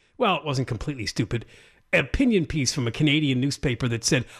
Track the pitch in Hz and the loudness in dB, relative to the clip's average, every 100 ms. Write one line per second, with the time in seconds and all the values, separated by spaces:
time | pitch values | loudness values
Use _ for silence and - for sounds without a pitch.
0 | _ - 233 170 151 135 123 113 - 135 | _ -2 0 0 0 -2 -2 -4 -6 -6
1 | 101 - 117 117 - - - _ - 175 | -6 -4 -2 -4 -8 -20 -20 _ -2 0
2 | 139 - 262 208 156 156 127 - 117 - | 0 2 4 4 0 -2 -2 -2 -2 0
3 | 156 147 151 127 139 - 147 120 127 117 | 2 2 2 0 0 -2 -4 -2 -2 -2
4 | - 135 110 - | 0 0 -2 -8